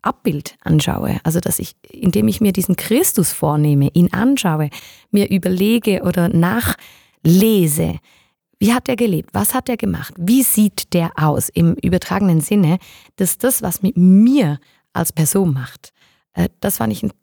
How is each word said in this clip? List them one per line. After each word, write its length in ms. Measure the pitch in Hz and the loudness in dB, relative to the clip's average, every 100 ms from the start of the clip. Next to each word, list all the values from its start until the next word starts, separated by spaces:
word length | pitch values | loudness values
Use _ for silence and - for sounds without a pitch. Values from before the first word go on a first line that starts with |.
Abbild 520 | - - 233 147 - _ | -6 -4 -4 -4 -8 _
anschaue, 560 | - 156 - - - - | 0 0 0 -4 -4 -4
also 160 | - 165 | -2 -2
dass 220 | - - | -4 -6
ich, 160 | 180 - _ | -8 -14 _
indem 380 | - 202 196 214 | -4 -2 0 0
ich 140 | 190 | 2
mir 100 | 208 | 0
diesen 220 | 185 180 | 0 -2
Christus 580 | 180 - 233 381 - 170 | -2 0 0 0 0 -2
vornehme, 560 | - 156 151 151 143 139 | -2 -2 0 2 2 2
ihn 180 | - 175 | 2 0
anschaue, 560 | 185 233 277 185 156 147 - - - _ | 2 0 0 -2 -2 -4 -8 -20 -20 _
mir 180 | 202 202 | -2 0
überlege 720 | 190 180 185 202 233 220 190 | -2 -2 0 0 0 0 -2
oder 260 | 180 180 170 | 0 0 0
nachlese, 1700 | 165 170 226 240 - - - _ _ 160 180 220 214 160 147 160 160 _ _ _ _ _ _ | 2 0 0 -4 -6 -12 -20 _ _ 2 4 4 2 0 0 -4 -6 _ _ _ _ _ _
wie 140 | 208 | 0
hat 160 | 247 - | 0 -2
er 80 | 240 | -2
gelebt, 340 | 233 160 - | -2 -2 -4
was 220 | 208 208 | -4 -2
hat 140 | 254 254 | -4 -4
er 80 | 233 | -4
gemacht, 380 | 202 170 - - | -4 -6 -8 -6
wie 260 | 175 254 | 0 2
sieht 500 | 254 - 208 - - | 2 2 0 0 -2
der 200 | 175 165 - | -2 -2 0
aus 320 | 151 143 - | 0 0 -2
im 260 | - 165 | 0 2
übertragenen 680 | - - 175 - 190 196 160 | 2 -2 -2 -2 -2 0 0
Sinne, 380 | - 208 165 185 - - _ _ | 0 0 2 0 -6 -20 _ _
dass 220 | 185 - | -4 0
das 240 | 247 262 | -2 -2
was 200 | 220 - | -6 -4
mit 140 | 190 - | -2 2
mir 640 | 185 190 233 285 175 147 _ _ _ | 6 6 6 4 0 -2 _ _ _
als 200 | - 170 | -6 -6
Person 400 | - 156 196 185 | -2 0 0 0
macht. 400 | 135 127 - - _ _ _ _ | -2 -6 -16 -20 _ _ _ _
Äh, 160 | - 175 _ | -4 -4 _
das 160 | 202 - | -6 -4
fand 140 | 226 | -4
ich 100 | 208 | -4
ein 100 | 214 - | -6 -8